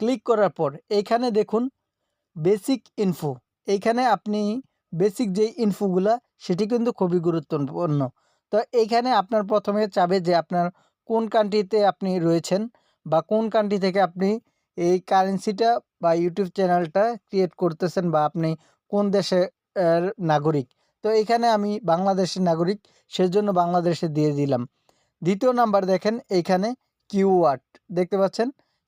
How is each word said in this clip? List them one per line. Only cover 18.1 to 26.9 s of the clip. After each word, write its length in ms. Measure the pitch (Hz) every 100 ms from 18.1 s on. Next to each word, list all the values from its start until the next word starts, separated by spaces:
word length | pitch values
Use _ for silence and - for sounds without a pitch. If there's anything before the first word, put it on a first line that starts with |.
বা 60 | 156 151
আপনি 220 | 170 160 160 _ _ _
কোন 120 | 202 208 196
দেশে, 240 | 175 185 185 - _ - 170
এর 180 | 170 180 - 165
নাগরিক। 360 | 151 147 147 123 _ _ _
তো 60 | 214 220
এইখানে 260 | 214 233 233 214
আমি 140 | 208 208 175
বাংলাদেশের 500 | 165 196 190 185 190 180
নাগরিক, 280 | 165 170 208 _ _ _
সেজন্য 340 | - 185 196 208 180
বাংলাদেশে 460 | 175 175 170 160 165 151
দিয়ে 160 | 151 143
দিলাম। 240 | 143 127 123 _ _ _ _ _ 165
দ্বিতীয় 260 | 202 254 247
নাম্বার 220 | 226 196 185
দেখেন 220 | 185 208 226 - 185
এইখানে 300 | 170 185 214 254 _